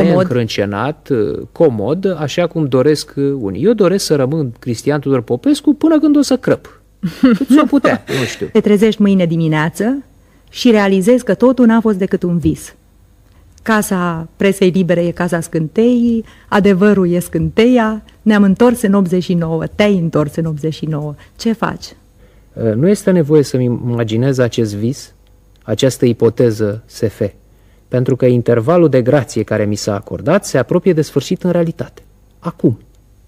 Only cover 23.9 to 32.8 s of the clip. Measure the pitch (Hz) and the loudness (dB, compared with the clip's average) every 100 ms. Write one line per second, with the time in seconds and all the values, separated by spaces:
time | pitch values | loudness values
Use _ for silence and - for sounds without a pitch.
23.9 | 117 110 110 131 131 120 - 110 101 113 | -4 -2 0 0 0 0 0 -4 -2 -6
24.9 | 139 - _ _ _ _ _ - 110 135 | -6 -14 _ _ _ _ _ -8 -2 0
25.9 | - 123 117 113 - 120 107 107 107 - | 2 0 2 0 2 0 0 -4 -6 -12
26.9 | - 110 - 101 - _ _ _ _ _ | -6 -6 -4 -8 -8 _ _ _ _ _
27.9 | 127 127 131 127 123 117 120 113 175 160 | -4 -2 0 2 2 2 0 2 2 4
28.9 | 131 120 147 117 - 107 107 104 104 - | 2 2 0 0 -6 -4 -2 -2 -4 -4
29.9 | 98 - 90 104 196 - 139 123 175 196 | -6 -6 -8 -2 -2 0 -2 0 0 0
30.9 | 160 147 139 - 180 180 175 170 - - | 0 -2 -4 -4 -4 -2 0 -2 -4 -12
31.9 | - - _ _ _ 170 - 143 110 | -14 -20 _ _ _ -14 -2 -2 -2